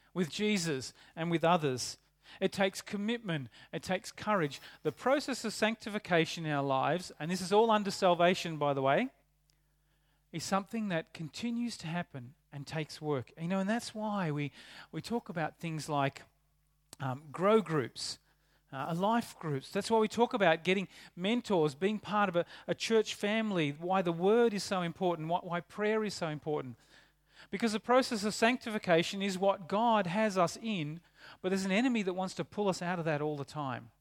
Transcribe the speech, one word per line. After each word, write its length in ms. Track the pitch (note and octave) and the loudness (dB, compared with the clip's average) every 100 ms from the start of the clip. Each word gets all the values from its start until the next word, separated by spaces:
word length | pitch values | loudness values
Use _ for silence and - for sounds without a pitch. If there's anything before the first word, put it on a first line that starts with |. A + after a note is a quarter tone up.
| _ | _
with 160 | E3+ E3+ | -4 -4
Jesus 640 | - G#3+ G#3 E3 C3+ A#2+ - - - | 0 0 2 0 -4 -6 -14 -18 -6
and 140 | E3 | 0
with 140 | E3+ | 2
others. 540 | E3 F3 D3+ B2+ - - _ _ - - | 4 4 4 -2 -6 -10 _ _ -20 -4
It 120 | F#3+ | -2
takes 280 | - G3 - | 0 0 -2
commitment. 680 | - G3+ G#3 A#3+ A3 D#3+ B2+ - - | -8 -6 -4 -4 -4 -4 -6 -14 -12
It 100 | E3 | -10
takes 300 | - F#3 - | -4 -4 -4
courage. 480 | - - G#3 D3+ C3 - - | -8 0 2 0 -4 -14 -8
The 100 | - | -6
process 520 | - - C#4+ C4+ B3+ | -2 2 2 0 -4
of 80 | A3 | -6
sanctification 920 | - G#3+ A3+ - G#3 - F3 D#3+ - D#3 | 0 0 -2 -6 -8 2 2 2 -2 -2
in 60 | |
our 100 | D3 | -2
lives, 500 | C#3 C3+ C3+ E3+ F#3 - | 2 2 2 0 -4 -8
and 120 | D3+ | -4
this 100 | F3+ | -4
is 120 | F#3 | 2
all 180 | G3+ A3+ | 4 6
under 200 | G#3+ G3+ | 4 2
salvation, 680 | - F#3+ E3+ F3 F#3 F3+ D#3 | 2 4 6 6 4 -2 -2
by 180 | D3 | 0
the 80 | C#3 | 2
way, 260 | C3+ D3 B3+ - _ _ _ _ _ _ _ _ _ _ _ | 4 4 2 -6 _ _ _ _ _ _ _ _ _ _ _
is 120 | E3+ | -10
something 440 | - G3 G3+ A3+ G#3+ | -2 -2 -2 -4 -2
that 240 | E3+ - | -2 -4
continues 640 | - D#3+ - A#3+ A#3+ A#3+ - | -10 -12 -6 -4 -2 -4 -6
to 80 | E3 | -6
happen 480 | E3+ E3+ C#3 B2 - _ | -6 -6 -10 -14 -18 _
and 140 | C#3+ C#3 | -14 -8
takes 340 | D#3 D3+ - | -6 -6 -6
work. 320 | D3+ C#3+ A#2+ - | -2 -2 -4 -8
You 80 | E3 | -4
know, 120 | F#3+ | -2
and 80 | F#3+ | 0
that's 260 | A#3 - | -2 -4
why 360 | A3 G#3+ G#3 F3 | -8 -4 -2 -2
we, 200 | D3 C#3+ - - - - | -2 -4 -8 -18 -20 -12
we 100 | D#3+ | -12
talk 280 | - A#3 - | -6 -6 -6
about 300 | E3+ D#3 - | -4 -4 -4
things 300 | E3 D#3 D3 | -8 -6 -2
like, 340 | D3 C#3 - - _ _ _ _ _ _ - | 0 0 -2 -14 _ _ _ _ _ _ -10
um, 220 | C3+ B2+ D#3 | -8 -8 -10
grow 300 | C3+ F#3+ A3 | -2 4 4
groups, 580 | E3 D#3 A#2 - - - _ _ _ _ _ | 4 0 -2 -6 -10 -10 _ _ _ _ _
uh, 220 | C3+ D3 E3+ | -8 -4 0
life 400 | G3 A#3 A3+ - | 0 0 -2 -8
groups. 320 | E3 C#3 - | -4 -4 -4
That's 200 | G3 F#3+ | -4 2
why 80 | A3+ | 2
we 100 | A3 | 2
talk 240 | - A#3 | 2 0
about 300 | A#3 F#3 D#3+ | 4 4 4
getting 240 | E3 F#3+ F3+ - - - | 2 0 0 -10 -20 -6
mentors, 580 | F#3 A#3+ - F#3+ D3+ | 0 0 2 2 2
being 240 | C3+ F#3+ G#3+ | 2 -2 -2
part 300 | - G#3 G3+ | -2 0 2
of 60 | E3+ | 2
a, 100 | E3 - - | -2 -6 -6
a 80 | |
church 400 | F3 - A3 G#3+ | -4 2 2 2
family, 600 | - G#3 A3 A3 F#3 D3 D3 | -2 -2 0 0 0 0 -2
why 220 | F3 F#3+ | 0 2
the 100 | F3 | 2
word 420 | E3 F#3+ A3+ A#3 | 2 4 6 4
is 80 | G3+ | 2
so 180 | - F#3+ | -2 -2
important, 480 | F3 - F#3 E3+ D#3 | -2 -2 0 0 -2
why, 120 | F3 | -2
why 180 | F#3 F3 | -2 -6
prayer 420 | - - G#3+ A3 | -6 -2 0 2
is 100 | G#3+ | 0
so 140 | - E3 | -4 -4
important. 480 | D3+ - D3+ C3 A2+ _ - _ _ _ - - | -4 -4 -4 -4 -12 _ -20 _ _ _ -20 -10
Because 220 | G3 A#3 | -4 -2
the 80 | G#3 | -2
process 440 | - B3+ B3+ A3+ | 2 4 4 -2
of 80 | G#3 | -4
sanctification 880 | - A3+ B3+ - G#3+ - E3 E3+ G3 | 2 2 2 -2 -4 4 4 4 -2
is 180 | G3 F3+ | -4 0
what 300 | G3 G3 D#3 | 0 0 -2
God 380 | G3 A#3+ A3 F3+ | 0 2 2 2
has 320 | F#3 A3 F#3+ | 0 0 2
us 180 | E3+ - | 2 0
in, 380 | A3+ G3+ D3 D#3+ - _ - - | -4 -4 -4 -8 -16 _ -20 -8
but 80 | F#3 | -2
there's 160 | F#3+ F#3+ | 0 2
an 60 | |
enemy 300 | F#3+ C4 A#3 | 2 2 2
that 120 | F#3+ | 0
wants 200 | F#3 F#3 | -2 -4
to 100 | - | -4
pull 240 | E3 - G#3 | -6 -2 0
us 120 | F3 | 0
out 180 | F3 F3+ | -2 -2
of 60 | |
that 160 | D#3+ D3 | 0 0
all 160 | D3+ D3 | -2 -4
the 80 | |
time. 460 | C#3 D3+ C#3 A#2+ A#2 _ | -6 -6 -6 -6 -10 _